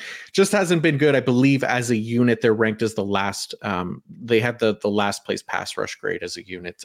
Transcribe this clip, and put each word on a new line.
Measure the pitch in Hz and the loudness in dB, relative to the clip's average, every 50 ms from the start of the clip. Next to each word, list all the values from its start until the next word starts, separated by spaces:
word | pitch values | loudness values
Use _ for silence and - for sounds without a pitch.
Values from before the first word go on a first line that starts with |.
| - - - - - - | -8 -14 -14 -16 -16 -8
just | - - 196 196 | 0 2 2 2
hasn't | - 208 190 165 180 165 147 | 4 0 2 2 2 2 2
been | 165 151 135 | 2 2 4
good. | 147 147 139 | 4 4 4
I | 131 | 4
believe | 123 135 123 123 131 139 139 131 127 | 2 2 2 4 4 4 4 4 2
as | - 120 123 120 117 | 0 0 0 0 0
a | 123 | 0
unit, | 110 107 113 117 120 123 120 117 113 | 0 0 0 2 2 4 4 4 4
they're | - 117 110 | 4 2 4
ranked | 107 113 110 107 107 117 | 4 2 0 0 0 -2
as | 110 - | -4 -2
the | - 98 | -2 -4
last, | 98 101 98 98 101 98 - - - - - - | -2 0 0 0 -2 -4 -6 -10 -12 -12 -10 -6
um, | 104 98 90 90 90 - - _ - | -6 -4 -4 -4 -6 -8 -12 _ -20
they | - - - 113 120 110 | -20 -12 -4 0 2 2
have | 110 120 120 117 | 2 0 -2 0
the, | 117 110 104 - | 0 0 0 0
the | - 107 | -2 -2
last | 104 104 101 101 98 - _ | 0 0 0 0 -2 -4 _
place | - 101 98 | -6 -6 -6
pass | - - - 95 98 - - | -6 -6 -6 -6 -6 -6 -8
rush | - 101 - - | -8 -8 -8 -8
grade | - - 101 92 87 | -8 -6 -6 -6 -6
as | - 90 - 92 | -8 -10 -12 -12
a | - | -14
unit, | - 90 90 87 87 87 _ - | -12 -12 -12 -12 -12 -14 _ -14